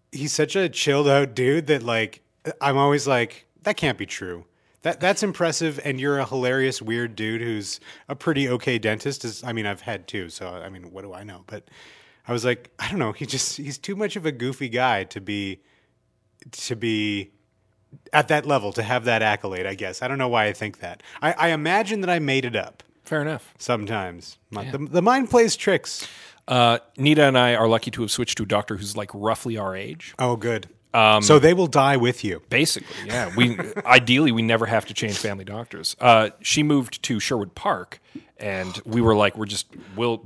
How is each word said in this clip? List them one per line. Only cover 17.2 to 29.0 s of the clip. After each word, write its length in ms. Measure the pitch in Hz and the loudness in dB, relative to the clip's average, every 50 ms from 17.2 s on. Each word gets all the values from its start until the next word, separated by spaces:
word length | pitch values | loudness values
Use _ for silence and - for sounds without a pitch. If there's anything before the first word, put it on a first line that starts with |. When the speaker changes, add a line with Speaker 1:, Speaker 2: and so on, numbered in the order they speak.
| 95 - _ _ _ _ _ _ _ _ _ _ _ _ - - - - | -6 -10 _ _ _ _ _ _ _ _ _ _ _ _ -20 -20 -6 0
Speaker 1:
at 160 | - 151 - - | 2 2 2 2
that 160 | 156 151 147 | 0 0 0
level, 280 | 147 143 131 101 104 95 | 0 0 0 0 -2 -4
to 100 | 120 110 | -4 -2
have 220 | 107 123 123 113 | -2 -2 -2 0
that 160 | 120 113 110 | 0 0 2
accolade, 440 | 110 107 104 101 - 98 95 90 92 | 2 0 0 -2 -4 -8 -8 -6 -6
I 100 | 98 98 | -8 -8
guess. 260 | 92 107 92 90 - | -8 -10 -10 -8 -8
I 60 | 127 | -8
don't 100 | 127 139 | -6 -4
know 100 | 135 131 | -4 -2
why 180 | 123 120 113 107 | 0 2 2 2
I 80 | 104 101 | 0 -2
think 260 | - 107 104 - - | -4 -8 -10 -10 -12
that. 240 | - 85 82 - - - - - | -14 -16 -16 -16 -20 -20 -8 -4
I, 120 | - 156 175 | -2 -2 0
I 140 | - 160 170 | 2 2 0
imagine 520 | 160 151 151 160 185 208 226 196 220 202 | 0 0 -2 0 0 0 0 -2 -4 -4
that 80 | 185 175 | -2 -2
I 100 | 180 170 | -2 0
made 260 | 151 139 135 135 127 | 0 0 0 0 -2
it 100 | 120 113 | -2 -4
up. 280 | 104 90 - - - - _ _ _ - | -4 -6 -6 -12 -20 -20 _ _ _ -10
Speaker 2:
Fair 180 | - 160 151 | -6 -4 -4
enough. 320 | 143 156 156 117 - - _ | -4 -4 -6 -8 -12 -18 _
Speaker 1:
Sometimes. 800 | - - - 123 107 104 101 113 104 95 90 87 87 - - - _ _ - | -8 -4 -4 -2 -2 -4 -4 -6 -6 -6 -8 -10 -14 -18 -20 -20 _ _ -14
My, 140 | 110 107 101 | -12 -12 -10
Speaker 2:
Yeah. 80 | 135 | -8
Speaker 1:
the, 60 | 135 | -8
the 240 | 135 151 131 139 175 | -8 -6 -2 0 2
mind 280 | 170 226 254 277 254 - | 2 4 2 2 2 2
plays 260 | - 240 233 214 - | 4 4 4 4 0
tricks. 520 | - - 208 185 - - - - - - - - - - - - _ _ | -2 0 0 0 0 0 -6 -12 -12 -12 -14 -16 -20 -20 -20 -20 _ _
Speaker 2:
Uh, 320 | - 127 123 120 117 117 117 - _ _ | 0 4 4 6 6 4 2 -2 _ _
Nita 260 | - 135 147 156 151 147 | 0 4 4 6 6 6
and 140 | 139 131 | 6 6
I 180 | 127 123 123 120 | 6 4 4 4
are 120 | 110 113 | 4 4
lucky 240 | 113 113 110 - 120 | 4 2 2 0 -4
to 100 | 107 120 | -6 -6
have 100 | 117 101 | -4 -4
switched 260 | - - 123 - - | -2 -4 -4 -4 -4
to 60 | - 110 | -6 -2
a 40 | |
doctor 300 | 95 110 104 101 - 110 | 0 0 0 0 -2 -8
who's, 200 | 92 101 98 101 | -8 -8 -8 -8
like, 140 | 110 | -8